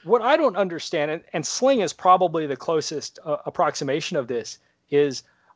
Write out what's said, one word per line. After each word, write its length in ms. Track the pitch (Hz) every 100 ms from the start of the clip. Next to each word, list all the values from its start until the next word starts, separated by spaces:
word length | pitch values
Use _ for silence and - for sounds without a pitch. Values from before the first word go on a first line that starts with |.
| 165
what 160 | 233
I 160 | 240 311
don't 180 | 269 190
understand, 560 | 185 165 - 160 151
and, 100 | 165 _
and 120 | 170 -
Sling 360 | - 254 262
is 100 | 160
probably 560 | - 185 185 180 160 151
the 80 | 131
closest, 640 | - 160 - 147 - - 160
uh, 120 | 147 151
approximation 680 | - 156 - 139 156 - 156
of 120 | 123
this, 320 | 117 110 - _ _ -
is 340 | 143 143 123 - _ _